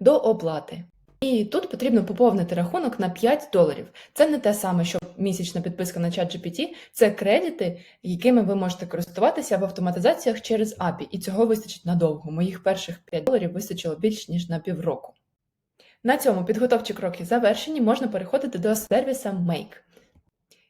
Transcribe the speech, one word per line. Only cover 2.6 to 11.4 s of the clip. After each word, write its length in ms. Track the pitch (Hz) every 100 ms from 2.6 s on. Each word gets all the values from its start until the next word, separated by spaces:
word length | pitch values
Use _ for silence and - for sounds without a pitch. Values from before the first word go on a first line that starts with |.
| 175 359 277 -
на 80 | 185
п'ять 400 | 180 233 294 -
доларів. 340 | 185 160 139 - - -
Це 160 | - 311
не 100 | 294
те 160 | 208
саме, 300 | 208 185 175
що 140 | 170 185 - -
місячна 440 | 196 180 175 180
підписка 400 | 175 175 180 175
на 100 | 170
чат 220 | 175 170
Джі 60 | 175
Пі 120 | 170
Ті, 240 | 175 330 - -
це 180 | - 214
кредити, 720 | 208 196 254 359 - 175 175 - _
якими 400 | 180 175 247 247
ви 120 | 190
можете 320 | 196 180 180 170
користуватися 720 | 165 170 - 247 320 - 185
в 80 |
автоматизаціях 760 | 190 190 180 175 214 330 254 220
через 360 | - 226 214 -
апі. 300 | 175 - -
І 80 | 190
цього 280 | - 190